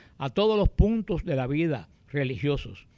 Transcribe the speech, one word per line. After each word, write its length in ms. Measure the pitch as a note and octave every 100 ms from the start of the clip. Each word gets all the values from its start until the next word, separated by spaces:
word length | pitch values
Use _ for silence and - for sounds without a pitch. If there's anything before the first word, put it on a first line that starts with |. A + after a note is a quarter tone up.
| - -
a 140 | C#3
todos 260 | - G#3+ G#3+
los 120 | F#3
puntos 560 | - G3 A3+ G3+ E3+ F#3+
de 100 | C3+
la 100 | B2
vida 440 | D3 E3 C3 E2 _ -
religiosos. 800 | C#3+ C3 A2+ C#3 C#3+ A2+ - -